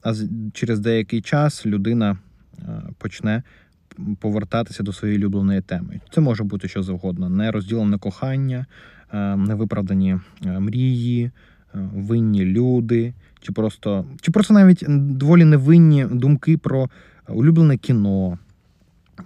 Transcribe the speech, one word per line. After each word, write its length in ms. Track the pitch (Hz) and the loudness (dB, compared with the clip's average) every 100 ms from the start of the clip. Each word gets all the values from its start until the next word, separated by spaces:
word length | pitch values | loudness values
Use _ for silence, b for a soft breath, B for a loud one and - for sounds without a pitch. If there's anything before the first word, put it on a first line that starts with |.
а 120 | 113 | -6
з-, 140 | 110 107 113 107 | -6 -6 -8 -10
через 280 | - 117 107 | -6 -4 -2
деякий 400 | 110 113 104 113 | 0 -2 -2 -6
час 460 | - 147 147 - 110 | -2 0 0 -2 -4
людина, 520 | 104 104 120 104 95 - _ _ - | -2 0 0 0 -2 -8 _ _ -18
е, 240 | - 110 - - | -14 -14 -14 -14
почне 440 | 101 - 107 113 b b b _ _ - - 143 | -14 -8 -4 -4 b b b _ _ -12 -10 -6
повертатися 640 | 107 107 104 117 117 - | -4 -4 -4 -6 -6 -8
до 100 | 98 | -10
своєї 260 | 95 107 104 | -6 -4 -2
улюбленої 420 | 101 98 98 98 | -2 -2 -2 -2
теми. 400 | - 90 90 - - | -4 -8 -8 -14 -6
Це 60 | - | -2
може 240 | 147 110 | 0 -2
бути 240 | 104 98 92 | -6 -8 -8
що 140 | 98 | -8
завгодно. 460 | 95 90 95 90 90 | -6 -6 -8 -6 -4
Нерозділене 720 | 92 110 107 95 117 104 101 | -2 -2 -4 -6 -4 -2 -2
кохання, 680 | 101 - 131 135 135 123 131 B B B _ | -6 -8 -6 -4 -4 -6 -10 B B B _
е, 240 | 104 101 98 | -6 -4 -2
невиправдані, 840 | 101 107 110 - 95 98 95 92 92 _ | -2 -2 -4 -4 -2 0 0 -2 -6 _
е, 160 | 95 92 | -8 -4
мрії, 640 | 101 120 131 123 120 120 | -4 -2 0 0 -2 -2
е, 60 | 120 b b b _ 98 95 | -4 b b b _ -12 -10
винні 500 | 101 101 117 110 101 | -8 -2 0 2 2
люди, 720 | 92 101 127 123 113 117 117 - b _ | 2 0 2 0 0 -2 -2 -8 b _
чи 120 | - | -10
просто, 520 | 98 110 - 107 98 110 - | -4 -4 -4 -4 -4 -6 -6
чи 100 | - | -2
просто 240 | 208 202 | 0 4
навіть 300 | 208 190 175 - | 8 8 6 4
доволі 560 | 143 143 131 143 175 | 0 0 0 4 6
невинні 640 | 156 147 135 170 160 143 127 | 8 6 6 8 8 6 2
думки 480 | 123 131 147 - 160 | 0 2 2 2 0
про 320 | 135 135 127 b b b - | 0 -2 -4 b b b -8
улюблене 480 | 110 143 165 160 131 | 0 4 4 4 2
кіно. 640 | - 120 101 95 92 87 _ _ _ _ _ _ _ - | 0 0 2 0 -2 -6 _ _ _ _ _ _ _ -20